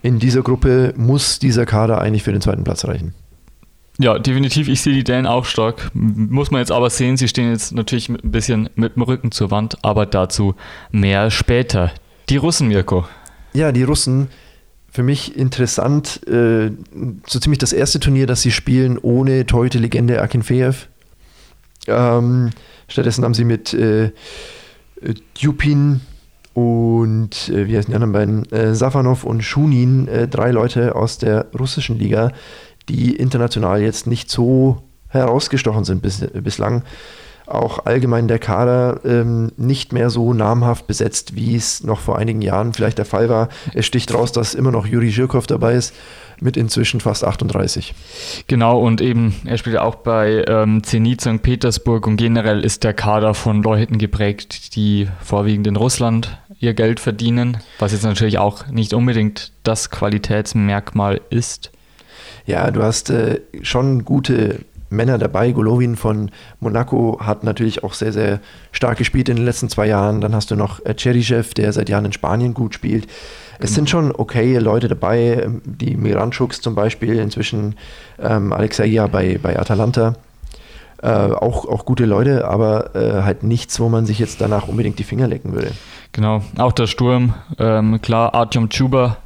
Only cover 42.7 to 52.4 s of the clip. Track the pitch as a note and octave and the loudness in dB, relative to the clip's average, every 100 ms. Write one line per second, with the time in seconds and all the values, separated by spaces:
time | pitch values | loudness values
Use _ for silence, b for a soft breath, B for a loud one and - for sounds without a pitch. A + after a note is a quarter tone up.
42.7 | A2 G#2+ - G#2+ G2 A#2 A2+ A#2 B B | 0 -2 -2 -2 0 2 2 0 B B
43.7 | - A2 B2 - A#2 A#2+ A#2+ G#2+ - C3 | -4 -2 -2 0 0 0 0 -2 0 0
44.7 | A#2 G2+ A#2+ A#2 G#2+ C3 B2+ - A#2 A2+ | 0 0 2 2 2 0 0 0 0 2
45.7 | B2 - B B B B B B2 - A#2 | 2 -2 B B B B B -2 0 -2
46.7 | - A#2 A#2 A2+ F#2+ - G2 - F#2+ F#2+ | 0 0 0 -2 0 -2 -2 -2 -2 -2
47.7 | - - - B B B B - B2 A2+ | -4 -8 -14 B B B B -2 2 4
48.7 | B2 A2+ A2+ B2 A#2 A2+ G2 - A#2 A#2+ | 4 4 2 2 2 2 0 -4 -4 -2
49.7 | A2+ A2+ A2 A#2 A2+ G#2+ A2 - A2 G#2+ | 0 0 -2 -2 2 2 2 2 2 4
50.7 | A2 - A#2 A2+ B2 B2 A2 B2 B2 B2+ | 2 2 2 2 2 -2 0 0 2 0
51.7 | - - A2+ G#2+ G#2+ A#2 A#2 | 0 0 0 2 2 2 2